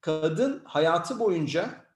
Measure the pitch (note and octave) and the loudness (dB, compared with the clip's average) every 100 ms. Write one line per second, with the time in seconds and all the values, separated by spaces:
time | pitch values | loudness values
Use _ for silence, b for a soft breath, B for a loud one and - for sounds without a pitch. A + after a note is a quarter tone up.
0 | - D#3 D#3 D#3+ C4 C#4 - D3 D#3+ E3+ | -2 0 0 2 0 -2 -4 0 2 2
1 | E3+ A#3+ A3 F3 D3 C#3 G3 - - | 0 -2 0 0 0 -2 -4 -8 -20